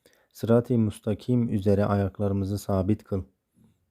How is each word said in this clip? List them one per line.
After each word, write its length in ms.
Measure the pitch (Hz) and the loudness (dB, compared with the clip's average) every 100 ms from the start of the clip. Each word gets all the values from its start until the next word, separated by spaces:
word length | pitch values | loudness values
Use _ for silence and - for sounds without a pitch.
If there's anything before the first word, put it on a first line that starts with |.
| _ _ _ | _ _ _
Sırat-ı 460 | - 117 117 117 123 | -6 2 2 2 0
müstakim 680 | 107 - - 101 - 123 117 | 0 -2 -6 -4 -2 -2 0
üzere 300 | 110 101 98 | 0 2 2
ayaklarımızı 760 | 104 101 98 - 101 98 98 101 | 2 0 -2 -2 -2 -2 -2 -4
sabit 460 | - 95 92 107 | -2 0 0 -2
kıl. 200 | - 101 95 _ _ _ _ _ _ | -4 -8 -8 _ _ _ _ _ _